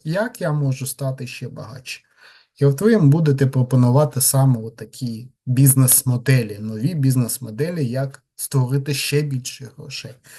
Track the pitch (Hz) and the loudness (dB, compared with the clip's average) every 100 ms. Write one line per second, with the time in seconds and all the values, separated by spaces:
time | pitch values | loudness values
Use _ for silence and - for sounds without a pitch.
0 | 156 180 240 - 175 151 139 131 131 - | -6 -4 -4 -4 -4 -2 -2 -2 -6 -6
1 | 135 135 123 - 120 120 104 - - - | -8 -8 -10 -12 -14 -14 -16 -16 -16 -16
2 | _ _ - _ _ _ 139 139 208 220 | _ _ -20 _ _ _ 2 4 4 6
3 | 143 160 151 135 131 131 123 131 123 131 | 6 6 4 2 2 0 2 4 4 4
4 | 151 - - 135 135 117 110 113 110 - | 2 0 0 2 2 2 -2 -14 -18 -10
5 | 123 113 123 _ - 123 139 127 123 - | -10 -10 -14 _ -2 4 4 6 4 2
6 | 131 120 127 131 107 104 110 110 135 165 | 0 -2 2 2 0 -6 -8 -4 -4 0
7 | 135 127 113 - 117 107 160 175 123 127 | 0 0 -2 -6 -10 -6 -6 -4 -4 -4
8 | 139 - _ - - 135 123 139 139 139 | -6 -10 _ -16 -4 -2 0 -2 -2 -4
9 | - 143 151 131 127 - 117 - 151 - | -2 -2 -2 -6 -8 -14 -18 -18 -16 -14
10 | 131 - - | -16 -20 -20